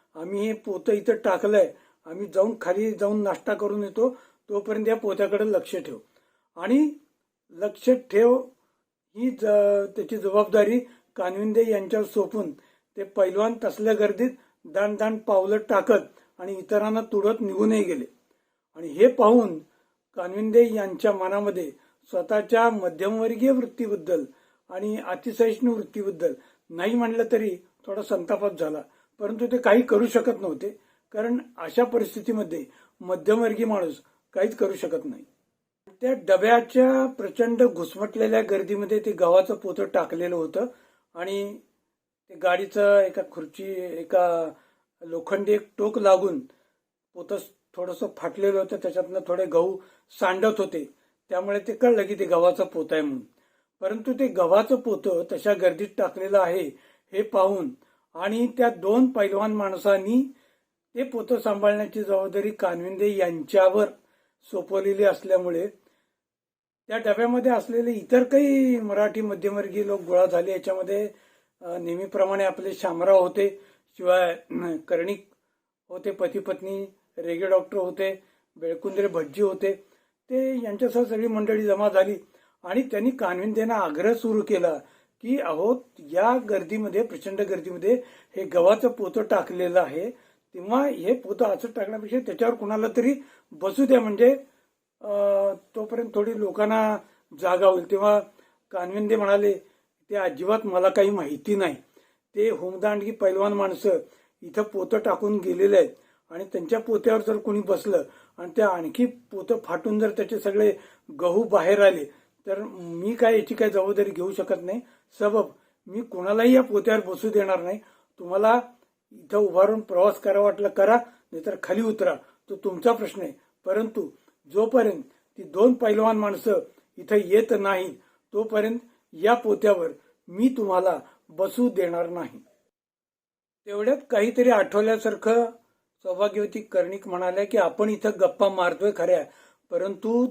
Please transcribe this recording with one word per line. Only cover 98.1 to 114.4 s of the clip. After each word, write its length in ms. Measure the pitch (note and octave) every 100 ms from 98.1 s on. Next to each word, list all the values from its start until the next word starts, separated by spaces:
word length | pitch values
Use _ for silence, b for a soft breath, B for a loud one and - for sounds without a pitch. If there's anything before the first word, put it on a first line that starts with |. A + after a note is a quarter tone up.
| G#3 G3+ b b b _
कानविंदे 460 | F#3+ F3+ G3+ G#3 A3
म्हणाले, 360 | G3 G3+ G#3 F#3+ - b b _ -
"ते 60 | G3+
अजिबात 500 | F#3 - F#3+ A3 G#3+
मला 220 | F3+ F#3
काही 220 | G3 G3
माहिती 460 | G3+ D3 C#3+ - G3+
नाही. 200 | F3 C3 - b b b _ G#3
ते 140 | A3
होमदांडगी 600 | E3 F3+ F#3 G#3 G#3 G3+
पैलवान 420 | A3 G3 F#3+ G3+
माणसं 380 | G3+ G3 F3 G3+ E3 - b b b
इथं 200 | - G#3+
पोतं 360 | G#3+ G3+ - A3
टाकून 400 | A3 F#3 G#3 G#3
गेलेले 380 | F3+ F3 G3+ G3
आहेत 140 | D#3 - b b b
आणि 140 | E3
त्यांच्या 360 | F#3+ F#3 E3 A3+
पोत्यावर 400 | A3+ G#3 G#3 A3 G#3+
जर 100 | A3
कोणी 240 | - G#3
बसलं 420 | F#3+ F3+ G#3 F3 - b b b
आणि 140 | F3 A3
ते 60 |
आणखी 440 | G#3 F3 D#3+ - B3
पोतं 520 | - - G3 F#3+ A3+
फाटून 340 | - F3 A3+ G#3+
जर 120 | G#3+
त्याचे 280 | - - G#3+
सगळे 340 | G3+ G3+ G#3+ - B B - C#3+
गहू 220 | F3 F#3+
बाहेर 400 | A#3 G3 E3 G3+
आले, 220 | G3 E3+ C#3 b b _ G3+
तर 160 | G3
मी 520 | G#3+ F#3 F3 E3+ G3
काय 240 | A#3 A3+ A3+
याची 160 | A3
काय 160 | A#3 G#3+
जबाबदारी 400 | F#3+ F#3+ G3+ G3+
घेऊ 220 | E3+ F#3
शकत 300 | F#3+